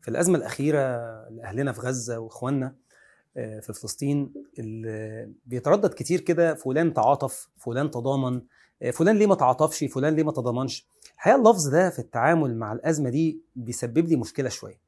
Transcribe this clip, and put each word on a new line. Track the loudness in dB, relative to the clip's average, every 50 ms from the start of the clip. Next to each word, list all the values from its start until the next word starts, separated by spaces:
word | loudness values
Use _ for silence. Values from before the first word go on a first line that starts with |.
في | _ -6
الأزمة | -2 0 2 2 2 0
الأخيرة | 0 -4 -6 -2 -2 0 2 2 0 0 -2 -6 -8 -10 -12 -16 -18 -18
لأهلنا | -18 -16 -14 -10 -6 -4 -4 -4
في | -4 -6
غزة | -6 -6 -6 -4 -6 -6 -8 -8
وإخواننا، | -8 -12 -12 -8 -4 -2 -2 -2 -2 -4 -8 _ _ _ _ _ _ _ _ _ _ _ _ -12
آه، | -12 -10 -12 -14
في | -12 -14 -14
فلسطين، | -12 -10 -12 -10 -6 -2 -2 0 -2 -2 -4 -8 -16 -20 _ _ -12
اللي | -12 -10 -10 -10 -8 -8 -8 -8 -10 -10 -10 -12 -14 -14 -16 _ _
بيتردد | -8 -8 -4 2 4 4 4 4 0 0
كتير | -2 -4 -2 -2 -2
كده، | 2 0 2 4 4 2 2
فلان | 0 -4 -2 0 2 2 2 2
تعاطف، | 2 4 4 4 2 0 -6 -6 -8 -14 _ _ _
فلان | -10 -6 -4 -2 -2 -2
تضامن، | -4 -4 -2 -2 0 0 0 0 -2 -4 -6 _ _ _ _ _ _ _
آه، | -6 -6
فلان | -2 2 4 4 6 6
ليه | 6 4
ما | 4
تعاطفش، | 4 4 2 4 4 2 0 0 -2 -6
فلان | -4 -2 0 0 2 2
ليه | 2 0
ما | 0
تضامنش. | 0 -2 -2 -2 -2 -2 -4 -4 -6 -10 _ _ _ _ -20 -20 _
الحقيقة | _ 4 6 6
اللفظ | 8 8 6 6 6 2 2
ده | 4 4 4 4
في | 0 -4
التعامل | -10 -6 -2 0 4 4 4 4 2 0 -2 -4
مع | -4 -6 -6
الأزمة | -4 -2 -2 -2 0 0 -2
دي | 0 0 0 0 -2 -4 _ _ _
بيسبب | -12 -10 -10 -8 -6 -6 -2 0 0 2 4
لي | 2
مشكلة | 0 0 -4 -6 -4 -4 -4
شوية. | -4 -8 -14 -16 -18 _ _